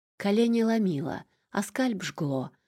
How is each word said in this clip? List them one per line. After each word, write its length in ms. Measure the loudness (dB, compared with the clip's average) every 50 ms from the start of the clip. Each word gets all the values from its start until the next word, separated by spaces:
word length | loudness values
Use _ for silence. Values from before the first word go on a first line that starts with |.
| _ _ _
Колени 460 | _ -2 0 2 4 4 4 4 2
ломило, 600 | 2 2 2 2 2 2 0 0 -2 -4 -6 -8 -10 _ _ _ _ _
а 100 | -4 -4
скальп 400 | -4 -2 -2 -2 0 0 -2 -4
жгло. 480 | -6 -8 -6 -4 -2 -2 -2 -2 -4 -6 -12 _ _